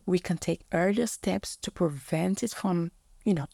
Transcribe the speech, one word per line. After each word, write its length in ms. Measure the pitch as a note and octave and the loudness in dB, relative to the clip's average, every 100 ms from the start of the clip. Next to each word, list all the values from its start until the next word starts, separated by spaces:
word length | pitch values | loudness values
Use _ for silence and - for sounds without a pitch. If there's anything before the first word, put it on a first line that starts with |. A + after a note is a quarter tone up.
| - | 2
we 120 | F3+ | 0
can 200 | - E3+ | 0 -2
take 280 | - E3 - | -2 -4 -2
earlier 320 | E3 F#3 G#3 A#3 | 2 2 2 0
steps 500 | - G3 G3 - - | -2 -2 -2 -4 -10
to 120 | - | -8
prevent 720 | - E3+ C#3 - D#3+ F#3 G3 | 0 0 0 -4 0 0 0
it 100 | A#3 | -4
from, 400 | - G3 F3 E3+ - _ - | -2 0 0 -2 -8 _ -4
you 100 | G#3+ | 0
know, 120 | E3+ C#3 | 0 -2